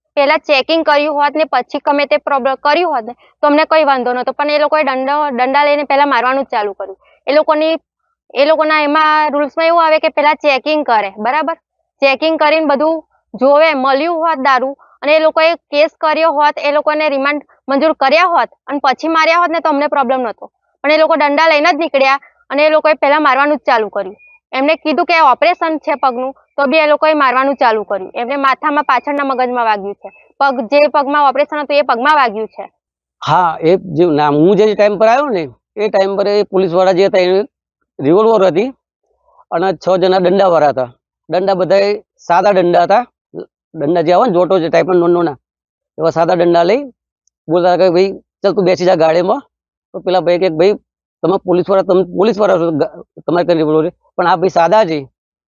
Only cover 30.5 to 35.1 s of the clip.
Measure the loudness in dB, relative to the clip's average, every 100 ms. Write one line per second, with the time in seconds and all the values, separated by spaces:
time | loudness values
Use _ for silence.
30.5 | -2 -2 0 0 0 0 0 0 0 -4
31.5 | -4 -2 -2 0 0 2 2 0 -2 -10
32.5 | -12 -18 _ _ _ _ _ -2 0 0
33.5 | 0 0 0 -2 0 0 2 0 2 2
34.5 | 4 2 2 0 2 2